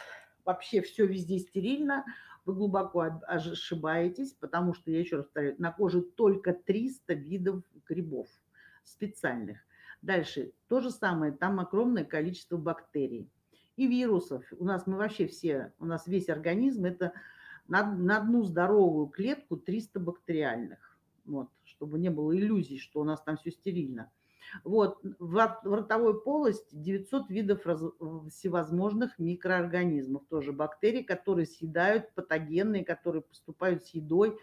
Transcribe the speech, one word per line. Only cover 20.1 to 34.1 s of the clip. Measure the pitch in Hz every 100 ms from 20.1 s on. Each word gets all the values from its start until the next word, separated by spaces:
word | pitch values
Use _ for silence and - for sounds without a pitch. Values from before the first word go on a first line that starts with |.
| 175 - 160 139 120 117 - - _ _ _ -
Вот, | 143 127 _ _
чтобы | _ 147 156
не | 180
было | 151 151 180
иллюзий, | 208 208 139 135
что | - 151
у | 151
нас | 151
там | - 156
всё | 170
стерильно. | - 196 175 139 120 110 _ _ _ - - 160
Вот, | 220 196 - 190 -
в | 170 190
рот-, | 226 226 196
в |
ротовой | 208 208 220 233 208
полости | 254 294 269 208 - 151
девятьсот | 160 196 190 269 -
видов | 190 202 196 170
раз-, | 160 165 - 160 160 156
всевозможных | - 185 175 156 175 202 214 247 -
микроорганизмов, | 170 175 185 180 175 180 175 147 131 139 -
тоже | 156 139
бактерий, | 143 151 - 208 240
которые | - 180 - 180 156
съедают | - 160 160 185 220 220 -
патогенные, | - 160 151 165 214 202 -
которые | 170 175 160
поступают | - - - - 185 175 -
с | 165
едой, | 151